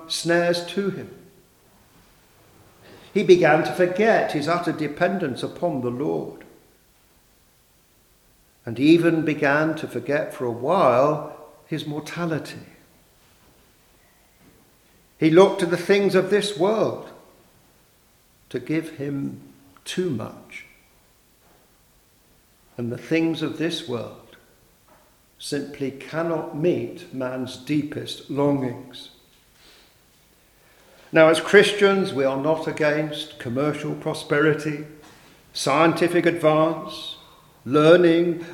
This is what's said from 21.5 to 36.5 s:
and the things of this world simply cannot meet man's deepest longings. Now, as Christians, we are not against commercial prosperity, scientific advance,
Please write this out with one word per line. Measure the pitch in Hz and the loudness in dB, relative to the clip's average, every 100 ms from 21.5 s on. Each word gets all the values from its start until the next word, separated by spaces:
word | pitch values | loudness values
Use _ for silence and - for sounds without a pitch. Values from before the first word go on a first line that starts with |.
| _ _ _ _ _ _ _ _ _ _ _ _ - | _ _ _ _ _ _ _ _ _ _ _ _ -10
and | 117 | -8
the | 120 | -8
things | - 160 165 151 | -2 0 0 -2
of | 151 - | -6 -4
this | 165 - - | -6 -6 -8
world | 120 107 - - - _ _ _ _ _ _ _ _ _ - | -8 -10 -16 -20 -20 _ _ _ _ _ _ _ _ _ -18
simply | - 143 - - 131 | -8 -8 -8 -8 -8
cannot | - - 156 170 160 - 143 | -8 -10 -6 -4 -4 -6 -2
meet | 175 123 117 - - | 0 0 -4 -10 -14
man's | 127 127 131 123 - | -8 -8 -6 -8 -10
deepest | - 151 - - - - - | -4 -4 -2 -8 -10 -12 -8
longings. | 139 143 139 127 117 - - - - _ _ _ _ - - _ _ _ _ _ _ _ _ _ _ _ - - | -2 0 0 -2 -8 -14 -20 -20 -20 _ _ _ _ -20 -20 _ _ _ _ _ _ _ _ _ _ _ -20 0
Now, | 160 160 | 6 6
as | 165 | 6
Christians, | - 202 202 - 196 196 180 | 6 6 6 4 2 2 0
we | 123 | 0
are | 135 135 | 0 0
not | 151 156 156 | 0 -2 -4
against | 147 151 151 156 - - - | -2 0 0 -2 -8 -12 -12
commercial | 123 123 147 147 151 151 | -6 -2 -2 -2 -6 -6
prosperity, | 160 - - 147 156 147 156 147 - - - - - - _ | -6 -8 -2 2 2 2 -4 -8 -10 -18 -20 -20 -20 -20 _
scientific | - 143 143 165 160 170 170 170 | -6 0 4 4 2 0 2 0
advance, | 170 156 | 2 2